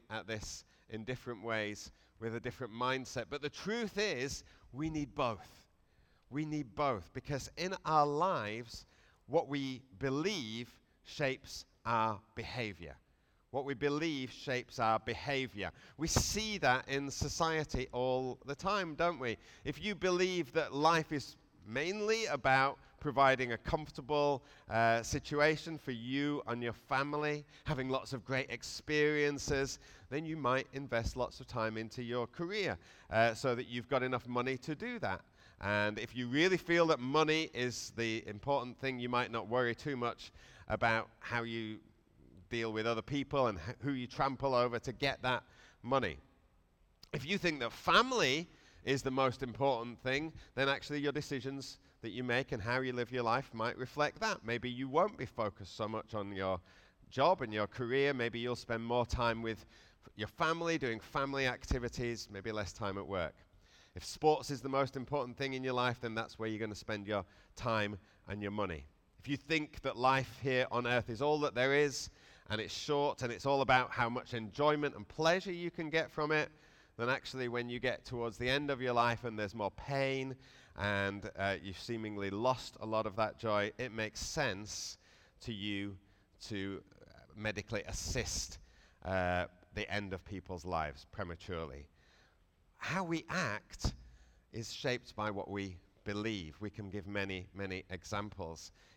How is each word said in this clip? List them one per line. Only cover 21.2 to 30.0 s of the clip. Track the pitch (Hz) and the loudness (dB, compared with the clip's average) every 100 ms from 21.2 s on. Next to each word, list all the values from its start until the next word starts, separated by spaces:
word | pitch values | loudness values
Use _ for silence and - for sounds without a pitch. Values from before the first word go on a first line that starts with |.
| - - _ - 101 | -4 -14 _ -18 -6
mainly | 120 165 208 208 226 208 | -2 0 0 2 2 2
about | 143 135 135 135 - - - | 2 4 6 4 0 -12 -6
providing | 147 131 135 131 123 | 0 6 8 6 2
a | 117 | -2
comfortable, | - 156 151 - 131 147 147 135 - - - | 0 -2 -2 -10 0 4 4 2 -2 -18 -2
uh, | 110 117 117 | 4 6 4
situation | 113 151 - 147 151 156 170 156 | 2 -2 0 4 4 4 -2 -8
for | - | -6
you | 117 120 135 147 143 - | -6 -2 0 0 0 -2
and | 120 | -2
your | 120 | -2
family, | 107 - 135 143 147 151 147 147 - | -4 -2 0 2 0 0 -2 -6 -10
having | - 135 131 | -4 -2 0
lots | 131 113 | 0 -2
of | 131 110 | -8 -2
great | 131 139 | -2 -2
experiences, | 123 - - - 151 151 151 147 143 - 139 139 - - - | -6 -8 -10 0 4 4 4 2 0 0 0 0 -4 -14 -20